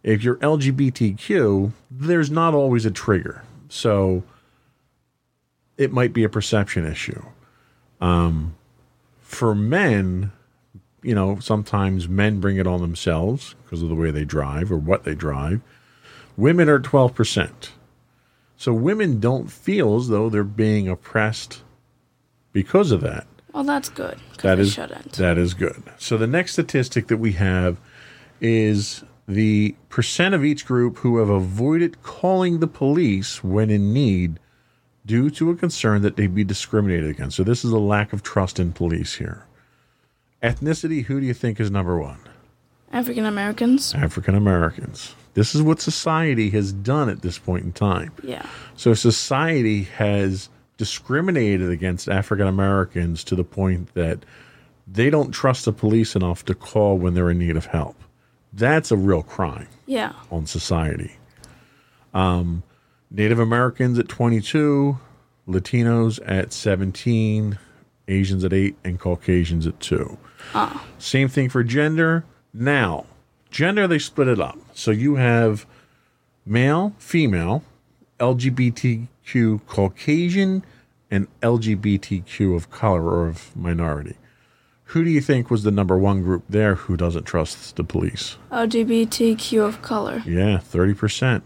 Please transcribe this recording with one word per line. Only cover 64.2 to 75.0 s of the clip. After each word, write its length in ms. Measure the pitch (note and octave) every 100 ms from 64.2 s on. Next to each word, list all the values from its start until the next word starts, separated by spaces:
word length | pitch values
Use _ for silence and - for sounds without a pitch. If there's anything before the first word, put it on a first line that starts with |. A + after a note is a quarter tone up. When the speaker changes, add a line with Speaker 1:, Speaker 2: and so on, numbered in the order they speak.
| A#2+ A2+ G#2+ D#3 D3 C#3+ C#3 C3 - _ _ _ -
Speaker 1:
Latinos 720 | F#2 F#2 B2 A#2 A#2 A2+ A2 -
at 260 | F#2+ -
seventeen, 1040 | - G#2+ F#2+ F#2+ F2+ B2 A2+ A2 G#2+ G#2+ G2+ - _ _ _ -
Asians 360 | F#2+ F#2+ F#2+
at 80 | F#2
eight, 240 | F#2+ G2 -
and 140 | F#2 F2+
Caucasians 680 | F#2 F2 - F2+ E2+ E2+ E2
at 140 | -
two. 380 | - - - - - - -
Speaker 2:
Ah. 300 | G#2+ - - - -
Speaker 1:
Same 300 | - C3+ C3+
thing 200 | C#3+ C3
for 140 | B2+
gender. 640 | A2+ C3 D3+ D#3+ D#3+ E3 - _ _
Now, 520 | A2 B2+ C#3+ G2+ D#2 - _ _ _ _
gender, 360 | - E3 G#3 G3
they 120 | D#3
split 300 | - - C3
it 120 | A2
up. 180 | C#2 - -
So 160 | - -
you 240 | G#2+